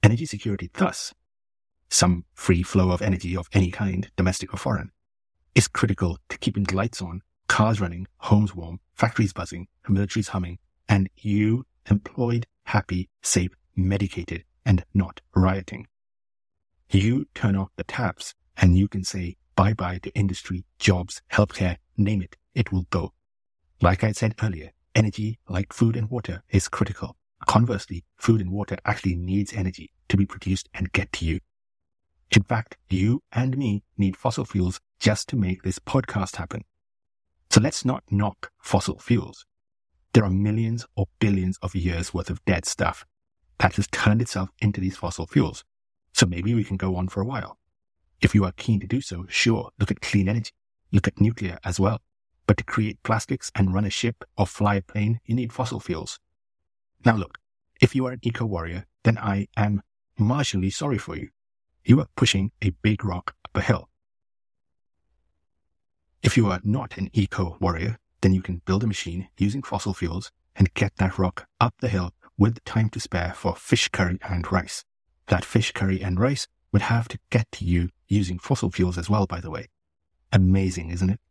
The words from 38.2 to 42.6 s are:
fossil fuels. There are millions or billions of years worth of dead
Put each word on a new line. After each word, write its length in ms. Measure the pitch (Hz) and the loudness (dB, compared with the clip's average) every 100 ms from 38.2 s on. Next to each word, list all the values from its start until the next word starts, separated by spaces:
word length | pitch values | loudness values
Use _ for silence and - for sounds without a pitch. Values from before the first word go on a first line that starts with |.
| 104 - - _ | 0 -4 -18 _
fossil 400 | - 95 - - | 0 0 0 -8
fuels. 480 | - 120 71 - _ _ _ _ _ _ _ | 0 0 0 -16 _ _ _ _ _ _ _
There 100 | 123 | 4
are 60 | 101 | 4
millions 560 | 95 104 107 113 117 - - | 0 0 0 -2 -4 -8 -6
or 100 | 95 _ | -6 _
billions 400 | 107 98 92 92 | 0 2 0 -4
of 140 | 92 | -6
years 400 | 95 87 85 85 | -2 -2 -2 -4
worth 160 | 87 - | -6 -6
of 140 | - | -6
dead 200 | - 92 | -2 -2